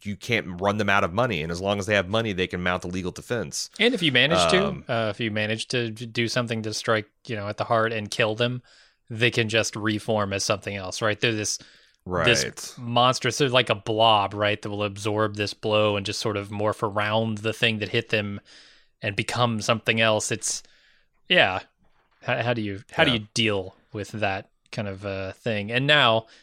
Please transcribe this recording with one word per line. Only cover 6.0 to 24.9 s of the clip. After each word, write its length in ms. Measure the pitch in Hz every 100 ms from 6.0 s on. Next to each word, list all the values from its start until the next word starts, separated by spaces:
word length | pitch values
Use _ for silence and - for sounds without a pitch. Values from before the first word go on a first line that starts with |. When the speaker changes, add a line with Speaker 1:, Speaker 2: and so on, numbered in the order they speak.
| 120
Speaker 2:
do 220 | 113 113
something 340 | 127 117 113
to 100 | 110
strike, 380 | 107 - 110 107 _ -
you 100 | 110
know, 100 | 101
at 120 | 104
the 60 |
heart 280 | - 117 113
and 180 | 113 104
kill 240 | - 113
them, 280 | 110 120 123 - - _ _ -
they 200 | 110 120
can 200 | 120 110
just 260 | 110 104 110
reform 560 | 107 107 - 107 101
as 100 | 98
something 320 | - 101 -
else, 280 | 101 92 -
right? 180 | 113 107
They're 120 | 123
this, 260 | 107 104 -
this 80 | - - _ _ -
Speaker 1:
Right. 680 | 90 80 90 62 - - -
Speaker 2:
monstrous, 580 | 120 120 123 127 123 -
they're 140 | 139
like 180 | 123 120
a 60 |
blob, 580 | 104 117 107 113 107 98
right, 300 | 104 104 104
that 80 | 107
will 140 | 101
absorb 520 | 104 101 107 107 107 104
this 160 | 104
blow 440 | - 110 107 107 101
and 100 | 98
just 140 | 101
sort 180 | 117 101
of 100 | 101
morph 340 | 104 107 104
around 560 | 110 101 104 110 113 104
the 140 | 110
thing 280 | 107 120 107
that 100 | 104
hit 180 | 120 -
them 320 | 110 104 101 - - - - _ _
and 120 | 110
become 460 | 101 110 - 120 110
something 400 | 104 113 - 113
else. 320 | 113 107 -
It's, 300 | 110 - - - _ _ _ _ _ -
yeah. 320 | 180 107 92 - _ _ _ _ _
How, 200 | - 127
how 120 | 117
do 80 | 120
you, 180 | 104 98 -
how 120 | -
do 60 | 156
Speaker 1:
Yeah. 80 | 117
Speaker 2:
you 80 | 107
deal 420 | - 110 101 92 - _
with 200 | 107 98
that 340 | 107 104 98 - _ _
kind 140 | -
of, 180 | 101